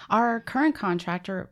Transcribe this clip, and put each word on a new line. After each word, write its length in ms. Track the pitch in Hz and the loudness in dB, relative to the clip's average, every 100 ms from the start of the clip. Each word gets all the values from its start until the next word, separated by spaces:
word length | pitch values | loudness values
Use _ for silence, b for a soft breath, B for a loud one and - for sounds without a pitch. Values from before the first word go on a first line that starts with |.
| B | B
our 280 | 214 240 233 | 2 2 0
current 380 | - 262 311 294 | -2 2 2 2
contractor, 720 | 196 175 175 180 180 185 - | 0 0 -2 -4 -4 -8 -8